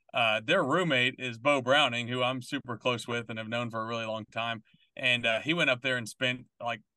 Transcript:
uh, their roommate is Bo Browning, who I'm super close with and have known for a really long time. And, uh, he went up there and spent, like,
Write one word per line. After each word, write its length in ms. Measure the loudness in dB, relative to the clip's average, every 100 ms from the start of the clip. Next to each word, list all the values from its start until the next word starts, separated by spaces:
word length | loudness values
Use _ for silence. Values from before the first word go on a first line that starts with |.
| _
uh, 260 | 0 2 2
their 180 | 2 2
roommate 540 | 4 2 4 4 2 0
is 180 | -8 -2
Bo 240 | 2 2
Browning, 440 | 4 4 4 0 -4
who 160 | -2
I'm 200 | -2 -2
super 340 | -6 -8 -6 -4
close 300 | -2 -2 -2
with 200 | -6 -4
and 120 | -8
have 80 | -6
known 220 | -4 -4
for 120 | -4
a 40 | -4
really 200 | -4 -4
long 200 | -6 -6
time. 360 | -6 -4 -6 -10 _ _
And, 300 | -2 2 2
uh, 160 | 2 2
he 140 | 2
went 160 | 2 2
up 100 | 2
there 160 | 0 -2
and 100 | -4
spent, 380 | -2 -2 -2 -8 -10
like, 220 | -6 -6 -10